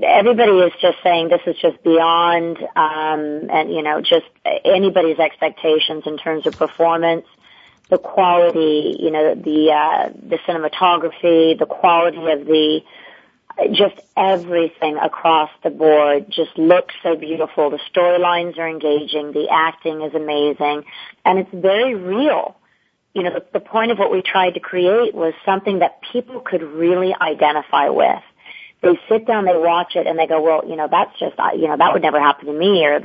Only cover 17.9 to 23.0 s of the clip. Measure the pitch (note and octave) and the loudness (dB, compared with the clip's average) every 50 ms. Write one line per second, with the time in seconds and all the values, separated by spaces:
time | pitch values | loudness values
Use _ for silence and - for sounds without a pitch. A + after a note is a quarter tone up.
17.9 | - F#3 F3 F3 F3+ F3+ F3+ F3 F3 F3 E3+ F3 D3+ D#3+ E3 D#3+ D#3+ D#3 D3+ D3+ | -2 0 2 2 2 2 2 0 0 0 -2 -6 -8 -8 -8 -8 -6 -4 -2 0
18.9 | D3 D3+ D3+ C#3+ - D3+ D3 D3 C#3+ D3+ D3 - - E3 D#3+ E3 D#3 - - E3 | 0 -2 -2 -4 -8 -8 -6 -6 -4 -4 -2 0 0 0 0 0 -2 -6 -8 -8
19.9 | D#3 D#3 D#3 D3+ C#3+ D#3+ D#3 D3+ D3 D3 D3 D3 C#3 - D3 D3 D3 D3 D3 - | -6 -6 -6 -6 -6 -6 -4 -4 -2 0 0 0 0 -2 -2 -2 -2 -4 -8 -14
20.9 | - - - - - _ - - F#3 F#3+ F#3 - - F3+ F3 F#3+ G3 G#3+ B3 C4 | -18 -20 -20 -20 -10 _ 0 0 0 0 -2 -6 -6 -2 0 0 2 2 0 -2
21.9 | A#3+ G3 F3+ F3+ G3 A3+ C#4+ D4+ A3 - - - - _ _ _ _ _ _ _ | -2 -4 -6 -6 -2 0 0 0 0 -2 -4 -6 -10 _ _ _ _ _ _ _
22.9 | _ _ | _ _